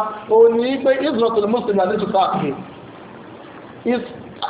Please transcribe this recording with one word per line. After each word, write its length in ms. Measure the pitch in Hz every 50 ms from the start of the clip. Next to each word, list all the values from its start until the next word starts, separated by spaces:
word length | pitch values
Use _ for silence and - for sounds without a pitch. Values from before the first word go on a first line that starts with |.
| 214 220 - - -
ó 100 | - 214 226 226 233
ní 280 | 233 233 240 254 269 277
pé 140 | - 269 262 262
Izratul 480 | 269 302 285 220 233 226 220 214 202 208
Muslim 300 | 226 247 - - 202 196
àti 160 | 185 185 214 208
Tùtàkì. 560 | 202 185 - 196 185 - 170 190 180 147 131 - - - - - - - - - - - - - - - - - - - - - - - - -
Is-, 300 | - - 247 240 - - - - - - - - - -